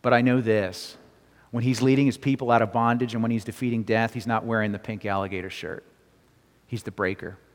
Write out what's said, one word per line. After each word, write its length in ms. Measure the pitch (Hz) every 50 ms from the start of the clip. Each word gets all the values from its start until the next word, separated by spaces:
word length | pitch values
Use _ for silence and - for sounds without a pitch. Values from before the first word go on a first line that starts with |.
| -
But 100 | 120 123
I 80 | 120
know 180 | 120 127 123 131
this. 580 | 117 113 110 107 98 92 95 - - - - - - - _ _ _ _ _ _ _ _
When 120 | - 120 120
he's 180 | 127 127 107
leading 240 | 127 131 131 135 143
his 120 | 135 113
people 320 | - - 143 135 127 131 120
out 120 | 117 113
of 100 | 113 104
bondage 420 | - 117 117 117 120 120 123 117 110
and 80 | 117
when 100 | 113 117
he's 120 | 117 113 101
defeating 400 | - 107 - 131 123 120 113 101
death, 300 | 101 110 110 113 117 -
he's 120 | 123 98
not 200 | 120 113 110 -
wearing 260 | 113 113 110 107 107
the 80 | 101 98
pink 260 | - - 107 101 -
alligator 440 | 104 98 98 98 95 98 92 90 95
shirt. 340 | - - - 82 82 - - _ _ _ _ _ _ _ _ _ _ _ _ _ _ _ _
He's 180 | _ 120 110 -
the 80 | 113
breaker. 460 | 92 - 101 92 98 - - - 101 - _ _